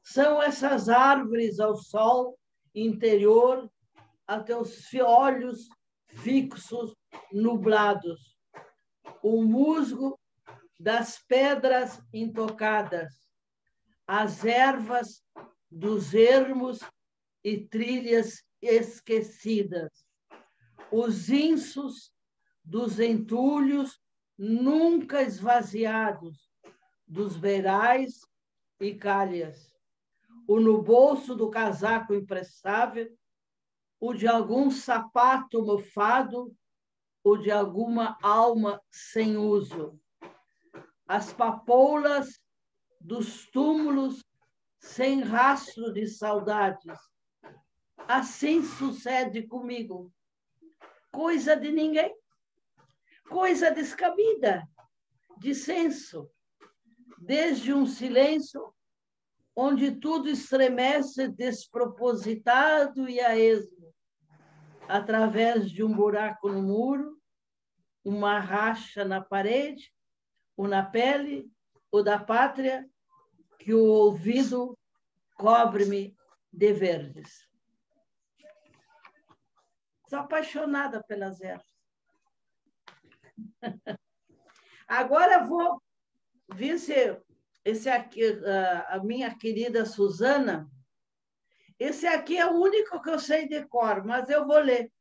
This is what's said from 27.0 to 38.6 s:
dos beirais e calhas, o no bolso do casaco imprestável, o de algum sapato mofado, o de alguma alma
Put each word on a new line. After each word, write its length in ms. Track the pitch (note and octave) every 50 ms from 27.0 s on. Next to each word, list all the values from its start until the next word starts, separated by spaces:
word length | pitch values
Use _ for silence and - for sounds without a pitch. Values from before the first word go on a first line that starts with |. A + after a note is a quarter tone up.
| _
dos 300 | _ D#3+ F#3 G#3 G3 F3
beirais 840 | E3 E3+ G3+ G3 G3 F#3+ F#3+ F#3+ G3+ A3 A#3+ B3+ C4 C4+ B3 - _ _ _ _ _ _ _ _ _ _ _ _ _
e 140 | G3 G#3 -
calhas, 800 | - - G3+ G3 G3 G3 F3+ F3 E3+ D#3+ D3+ C#3 - _ _ _ _ _ _ _ _ _ _ _ _ _ _ _ - -
o 120 | - G#3 A3+
no 220 | A3+ A3 G#3+ G3+
bolso 540 | E3+ G3+ A#3 B3 C4+ D4+ C#4 C4 - B3 B3+
do 140 | A3 A3+ G#3+
casaco 640 | A3 A3+ A3 G#3 F#3 D3 G3 A3 A3+ A3 A3 - G3+
imprestável, 960 | G3+ G3 - G3 F#3 F#3 - _ _ - F#3+ G#3 A3+ A#3+ B3 A#3 A#3 A3+ A#3 - _ _ _ _ _ _ _ _ _ _ _ _ _ _ _ _ _
o 140 | A3 A#3+ A#3+
de 140 | F#3+ G#3
algum 420 | A#3 A#3 A3+ G#3 F#3 A3+ C4 C#4 C4+
sapato 960 | - - - B3+ A#3+ A3+ A3+ - _ A#3+ A#3+ B3+ C4 C4 C4 - - A3+ G#3+
mofado, 920 | G#3 G#3 G3+ - - _ G#3 G#3 A3 A#3+ C4 B3+ G#3 A3+ B3 B3 A#3 - _ _ _ _ _ _ _ _ _ _ _ _ _ _
o 140 | G3+ G#3
de 120 | G3+ - G#3
alguma 680 | G#3 G#3 G3+ F#3+ F3 G3+ A#3 A#3 A#3 A3+ F#3+ E3 - -
alma 600 | - G#3 G#3+ A3+ A3+ A#3+ A#3 A3